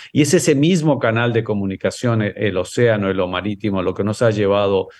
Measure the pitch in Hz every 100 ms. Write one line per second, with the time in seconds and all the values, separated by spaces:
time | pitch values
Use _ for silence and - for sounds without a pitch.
0 | - 135 147 180 165 139 156 185 156 135
1 | 123 113 120 113 110 104 98 95 98 -
2 | 123 113 104 - 104 92 90 - 120 107
3 | 98 95 90 90 101 101 104 95 90 -
4 | 101 104 117 107 98 101 101 98 -